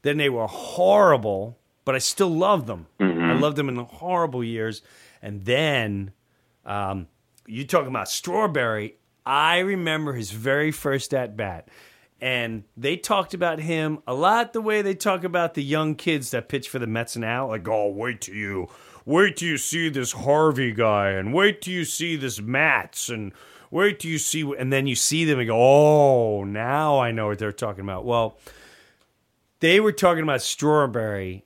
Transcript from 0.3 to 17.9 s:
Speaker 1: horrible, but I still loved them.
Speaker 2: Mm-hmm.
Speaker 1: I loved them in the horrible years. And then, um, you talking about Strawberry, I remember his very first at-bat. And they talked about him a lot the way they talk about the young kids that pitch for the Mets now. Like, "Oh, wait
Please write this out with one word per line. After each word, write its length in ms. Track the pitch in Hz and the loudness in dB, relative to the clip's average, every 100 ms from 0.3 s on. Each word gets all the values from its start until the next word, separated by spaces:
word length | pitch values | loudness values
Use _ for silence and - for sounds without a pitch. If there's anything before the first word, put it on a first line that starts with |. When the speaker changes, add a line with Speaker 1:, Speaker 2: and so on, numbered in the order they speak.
| 120 110 | 0 -4
Speaker 1:
horrible, 1120 | - - - 185 208 190 135 107 95 110 120 _ _ | -6 -10 2 6 8 8 6 2 -2 -4 -12 _ _
but 120 | - 131 | -2 0
I 20 | |
still 300 | - - 190 | -2 0 0
loved 380 | 160 190 196 117 | 2 4 2 0
them. 180 | 90 80 _ | -10 -12 _
Speaker 2:
Mm-hmm. 200 | 92 85 | 0 2
Speaker 1:
I 80 | 165 | 2
loved 220 | - 147 143 | 4 2 0
them 120 | 139 | -4
in 60 | |
the 80 | 123 | -4
horrible 600 | 120 - 175 180 160 127 | -8 -12 -4 0 0 -2
years. 380 | 117 113 110 110 _ - - _ | -4 -4 -6 -6 _ -20 -20 _
And 240 | 104 101 | -12 -8
then, 680 | 95 127 156 139 110 101 98 _ _ _ _ _ | 0 0 2 0 -2 -4 -8 _ _ _ _ _
um, 440 | - 101 98 98 85 _ _ _ | -8 -6 -4 -6 -10 _ _ _
you 200 | - 113 135 | -14 -12 0
talking 220 | 175 131 | 0 0
about 200 | 127 95 | -6 -6
Strawberry, 880 | - 170 185 214 147 117 107 110 _ _ _ - | -8 -4 -2 0 0 0 -2 -6 _ _ _ 0
I 320 | 139 156 175 | 2 4 2
remember 540 | 190 190 165 156 151 | 0 -2 0 -2 -2
his 180 | 127 104 | -4 -6
very 400 | 107 123 139 156 | -4 0 2 0
first 420 | 151 147 135 - | -2 -2 -2 -2
at-bat. 540 | 135 120 104 101 82 - - - _ _ _ | -2 -2 -6 -8 -8 -16 -20 -20 _ _ _
And 420 | 127 127 117 110 - - | -4 -2 -4 -8 -12 -6
they 200 | 135 175 | -4 -4
talked 380 | - 202 180 | 0 -2 -2
about 240 | 180 175 156 | -4 -4 -2
him 400 | 156 160 156 151 - | -4 -2 -2 -4 -6
a 80 | |
lot 380 | 131 175 226 233 | 0 2 2 0
the 80 | 226 | -4
way 200 | 214 214 | -2 0
they 120 | 196 | -2
talk 300 | 196 208 185 | -2 -2 -2
about 300 | 180 175 170 | -2 -2 -2
the 80 | 160 | -4
young 320 | 139 156 156 151 | -2 0 0 -2
kids 340 | 165 151 123 | -2 -2 -2
that 180 | 123 - | -6 -4
pitch 200 | 139 - | -8 -6
for 100 | 135 | -6
the 80 | 117 | -4
Mets 300 | 110 117 120 | -4 -4 -6
now. 320 | 113 123 131 | -4 -4 -4
Like, 180 | 110 90 | -6 -2
"Oh, 220 | 107 | 0
wait 320 | 104 | 0